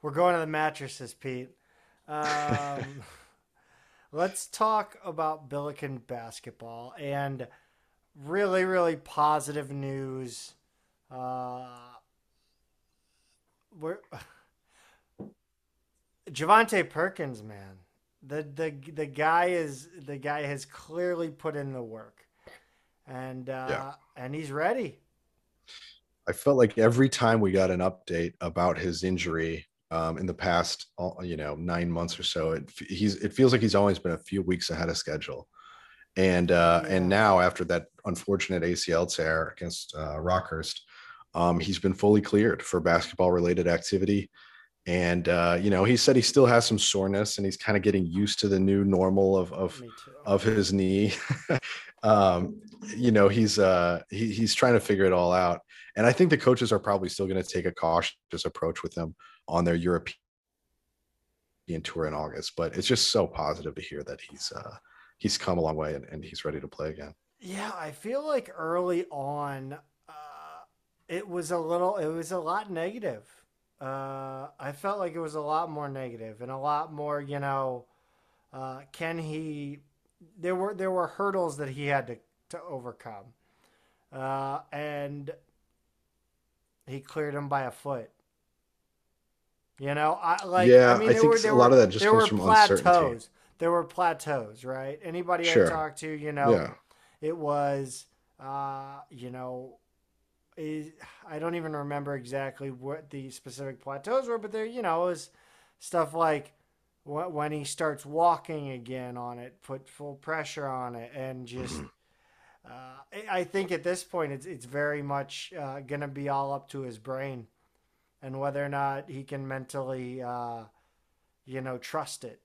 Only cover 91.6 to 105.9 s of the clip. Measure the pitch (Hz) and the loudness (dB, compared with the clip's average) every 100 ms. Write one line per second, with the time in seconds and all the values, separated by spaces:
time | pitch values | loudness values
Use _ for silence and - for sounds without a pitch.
91.6 | 123 131 104 143 202 220 214 208 185 220 | 10 10 8 6 6 8 6 4 6 8
92.6 | 208 196 180 175 147 117 - _ _ _ | 8 6 6 6 6 -2 -12 _ _ _
93.6 | 170 170 160 - 175 151 - 139 107 110 | 0 0 -2 -2 -2 -2 -4 -4 -6 -12
94.6 | 127 131 135 151 175 170 175 175 170 165 | -10 -8 -8 -10 -10 -8 -2 0 4 6
95.6 | 87 80 156 - 156 151 151 143 139 101 | 4 2 -4 -8 -10 -8 -6 0 4 4
96.6 | 69 - _ _ _ _ 151 165 147 147 | 2 -10 _ _ _ _ -8 -4 -2 0
97.6 | 143 139 135 123 - _ _ _ 135 135 | 0 -2 -6 -12 -18 _ _ _ -12 -8
98.6 | 139 135 135 139 135 127 123 127 127 127 | -8 -10 -14 -18 -20 -16 -14 -12 -10 -12
99.6 | 127 - _ _ _ _ _ _ _ - | -14 -20 _ _ _ _ _ _ _ -14
100.6 | 156 156 151 _ - - - 156 165 175 | -10 -8 -10 _ -20 -20 -14 -8 -6 -4
101.6 | 160 151 143 143 139 139 120 135 135 135 | -6 -6 -6 -6 -6 -8 -6 -6 -6 -8
102.6 | 139 127 131 156 143 143 135 - - 120 | -12 -10 -10 -10 -12 -14 -14 -16 -18 -12
103.6 | 139 127 139 139 208 254 254 233 208 220 | -12 -12 -10 -10 -2 -2 -2 -6 -6 -8
104.6 | 220 247 202 165 180 165 - _ _ _ | -8 -4 -2 0 0 -2 -10 _ _ _
105.6 | _ _ - | _ _ -4